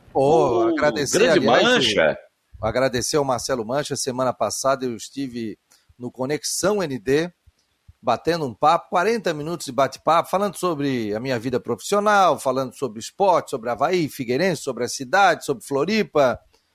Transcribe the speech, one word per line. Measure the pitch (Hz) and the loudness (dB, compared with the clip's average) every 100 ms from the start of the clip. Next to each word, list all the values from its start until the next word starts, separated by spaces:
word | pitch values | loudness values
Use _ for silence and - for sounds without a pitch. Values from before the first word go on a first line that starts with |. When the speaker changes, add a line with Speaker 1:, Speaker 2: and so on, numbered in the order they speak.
| - | -8
Speaker 1:
Pô, | 156 139 160 139 117 - | 0 4 4 4 2 2
Speaker 2:
Uh, | |
Speaker 1:
agradecer, | 156 147 147 139 180 | 2 0 0 0 2
Speaker 2:
grande | 247 190 | 4 4
Speaker 1:
aliás, | - 165 | 4 4
o | 220 | 4
Speaker 2:
Mancha. | 247 123 98 78 - - _ _ - | 4 2 2 2 2 -8 _ _ -6
Speaker 1:
Agradecer | 110 113 131 120 - 151 | -4 0 0 0 -2 0
ao | 139 | 0
Marcelo | 120 - 131 107 | -2 -2 -4 -2
Mancha. | 139 147 143 | -4 -4 -4
Semana | - 123 131 | -6 -2 -2
passada | - 107 - 135 135 127 | 0 -4 -2 -2 0 -2
eu | 110 | -6
estive | - 139 135 120 113 - _ _ _ _ | -10 -10 -10 -8 -8 -10 _ _ _ _
no | 120 | -14
Conexão | - 131 151 - - 175 208 | -8 -4 -4 -4 -2 0 0
N | 165 127 | -2 -6
D, | 101 143 175 _ _ _ _ _ _ - | 0 0 0 _ _ _ _ _ _ -10
batendo | 113 113 - 170 139 | -2 -2 0 -2 -4
um | |
papo, | 107 147 170 - | 0 2 2 0
quarenta | 190 190 233 180 | -2 0 0 -2
minutos | 151 151 170 - | -4 -6 -8 -8
de | |
bate-papo, | 123 135 - - 165 - | -2 -2 0 2 2 2
falando | 185 202 - | -2 -2 -2
sobre | 180 151 143 127 107 107 | -4 -2 -2 -2 -2 -4
a | |
minha | 131 123 | -4 -4
vida | 127 123 | -2 -4
profissional, | - 117 - 202 208 202 180 131 | -2 -6 0 0 4 4 4 2
falando | 135 131 127 - | 0 -2 -4 -6
sobre | 127 110 | -8 -8
esporte, | - - 196 160 - | -14 0 2 2 0
sobre | 135 110 | -8 -6
Avaí, | 113 147 185 147 | -2 0 0 -2
Figueirense, | - 117 127 190 151 | -4 -4 0 0 -2
sobre | - 113 120 | -4 -6 -6
a | |
cidade, | - 123 185 196 156 - | -6 -2 2 4 2 -2
sobre | 127 - | -6 -4
Floripa. | 139 165 220 180 151 131 110 _ _ _ | -2 0 0 0 2 2 2 _ _ _